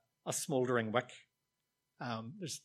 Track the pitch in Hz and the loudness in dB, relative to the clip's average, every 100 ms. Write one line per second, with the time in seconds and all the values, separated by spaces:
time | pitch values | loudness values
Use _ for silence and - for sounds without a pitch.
0 | _ _ - - - 135 127 123 110 117 | _ _ -4 -4 0 2 4 4 4 2
1 | - - - _ _ _ _ _ _ - | 0 -6 -20 _ _ _ _ _ _ -10
2 | 131 113 113 202 160 - | -6 -4 -6 -8 -8 -8